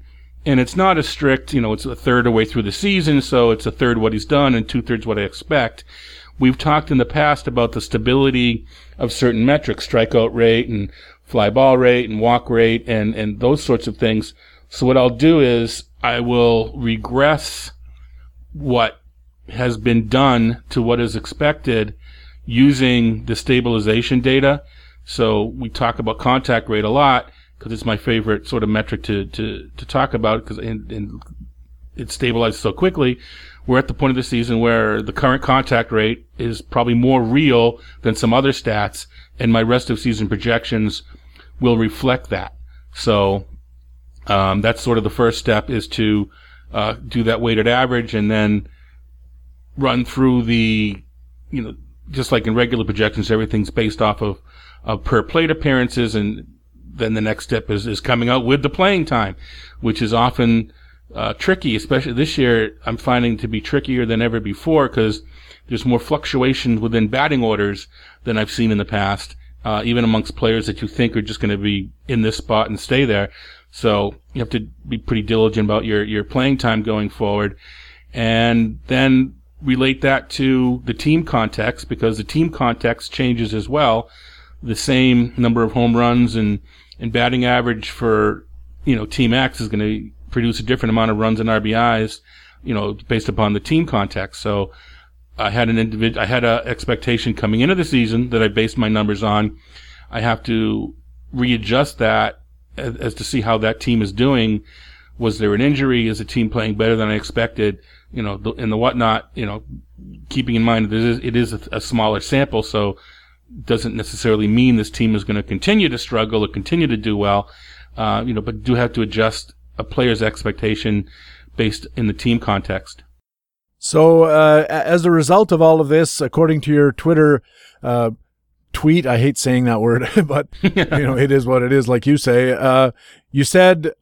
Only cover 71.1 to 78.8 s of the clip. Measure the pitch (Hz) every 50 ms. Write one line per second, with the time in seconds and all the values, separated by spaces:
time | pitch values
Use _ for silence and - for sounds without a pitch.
71.1 | 113 113 104 110 110 - - 104 101 98 101 104 101 98 95 - - _ - -
72.1 | 127 113 110 110 - - - - 117 107 107 - 107 95 - - 127 131 139 120
73.1 | 104 101 101 - - - - - - - _ _ - - - 113 104 101 104 101
74.1 | - - _ - - 127 117 - - 117 107 - - - - 139 123 113 - -
75.1 | 120 110 104 107 113 110 110 110 107 110 104 104 107 110 - 113 107 104 104 107
76.1 | 107 104 101 - - 131 127 139 135 131 - 117 110 110 104 113 107 107 104 98
77.1 | - - 107 101 101 104 107 101 101 - - - - - - - - - _ -
78.1 | - 117 113 113 113 113 117 117 117 117 113 110 110 -